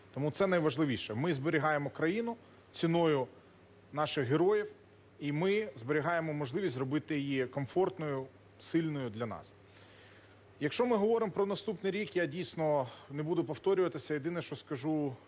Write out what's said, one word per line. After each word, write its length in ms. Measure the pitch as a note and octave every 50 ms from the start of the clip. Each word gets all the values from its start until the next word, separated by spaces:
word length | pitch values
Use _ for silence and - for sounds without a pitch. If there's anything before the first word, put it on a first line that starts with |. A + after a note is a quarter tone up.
| - - -
Тому 180 | C3 C#3 D3+
це 160 | C#3 - G3 G3
найважливіше. 640 | F#3 F3 D#3 D#3 B2 C3+ D#3+ C#3+ B2 G2+ - - G#2+
Ми 200 | A#2 C#3+ F3+ E3
зберігаємо 560 | C3+ C3+ D#3+ E3 D3+ C#3 D#3 D#3 D3 C#3+ C#3
країну 480 | - - D#3 D#3+ F#3 A3+ A#3 A#3 A#3 - - - - - - -
ціною 560 | - - - E3 E3 E3+ E3+ D#3+ D3+ C3+ B2+ - - - - - - - - - - - - - -
наших 340 | C#3+ D3+ D3 - D#3 C3+ A#2
героїв, 440 | C#3 D#3 F3 F#3+ G#3+ G#3 G#3 G#3 - - - - - - - - - -
і 120 | - C#3+
ми 380 | D3 D3+ F3 F#3+ G3+ G#3+ A3 G#3 -
зберігаємо 580 | - A#2 A#2+ D3+ D3+ C3+ D#3+ F3 E3+ D#3+ D#3+ D3+
можливість 400 | D3 D3 B2 B2 F#3 G3+ F3 A#2+
зробити 460 | B2 C3+ C3 C#3 D#3 D3+ - D#3 C#3+
її 260 | C#3 C#3 C#3 C3 B2+
комфортною, 800 | B2 - C#3+ C#3 - - F3+ F#3 F#3+ F#3 - D#3 D3+ C#3 C3+ C3 C3+ - - - - - -
сильною 500 | - - - E3 E3 D#3+ D3+ C#3+ C3 A#2+
для 160 | G#2 A2 A#2+
нас. 280 | A2 G2 D#2+ D#2 - - - - - - - - - - - - - - - - - - - - - - -
Якщо 260 | C#3+ D3 - - B3
ми 100 | B3 A#3+
говоримо 360 | G#3 G3 A3 A#3 A3+ A3 G#3
про 140 | D3 G#3+ G3+
наступний 460 | G3 G3+ - - - G#3 E3 - G3
рік, 240 | F3+ G3+ G#3+ - -
я 100 | F3 F3
дійсно 640 | D#3+ C#3 E3+ - - - E3+ D#3 D3+ D3+ D3 C3 A#2 - - - -
не 140 | C#3 C#3+ D3+
буду 200 | D3+ F3 E3+ E3+
повторюватися. 680 | - D3+ - - F#3+ G3 F#3 F#3 E3+ - - - - D3+
Єдине, 280 | D3+ C3+ E3+ F3 E3+
що 140 | D3+ - D3+
скажу, 600 | C3 - - D#3 B2+ B2 D#3 D#3 D3+ D3 C#3 B2+ - -